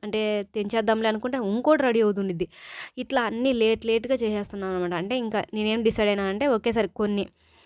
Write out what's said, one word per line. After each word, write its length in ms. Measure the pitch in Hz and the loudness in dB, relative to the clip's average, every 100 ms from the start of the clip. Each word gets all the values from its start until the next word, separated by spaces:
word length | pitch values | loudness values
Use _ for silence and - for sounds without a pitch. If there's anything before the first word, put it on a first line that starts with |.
అంటే 380 | 214 214 214 208 | -6 -2 0 -2
తెంచేద్దాంలే 640 | 202 220 202 226 214 220 220 | -4 -6 -2 -2 2 2 2
అనుకుంటే 300 | 214 247 254 | 0 -2 -2
ఇంకోటి 440 | 202 214 247 302 | -2 0 4 4
రెడీ 180 | 269 226 | 4 4
అవుతుండిద్ది. 480 | 214 202 196 170 180 - - - - - | 2 2 -2 -2 -4 -8 -18 -14 -14 -10
ఇట్లా 240 | 254 269 | -2 0
అన్నీ 300 | 233 226 262 | 0 0 0
లేట్ 340 | 247 220 220 226 | 4 2 2 0
లేట్‌గా 280 | 226 233 | 0 0
చేసేస్తున్నాం 600 | 262 226 208 202 202 190 | 0 0 -2 -4 -6 -4
అనమాట. 200 | 185 180 | -2 -2
అంటే 240 | 175 190 254 | -2 -2 -4
ఇంకా 260 | 233 214 - | -2 -4 -4
నేనేం 280 | 220 214 226 | -2 0 2
డిసైడ్ 260 | 226 226 208 | 2 2 2
అయినానంటే 380 | 202 196 196 285 | 2 0 0 2
ఒకేసారి 420 | 226 233 214 202 | 2 2 0 0
కొన్ని 380 | - 208 202 196 _ _ _ | 0 -2 0 -4 _ _ _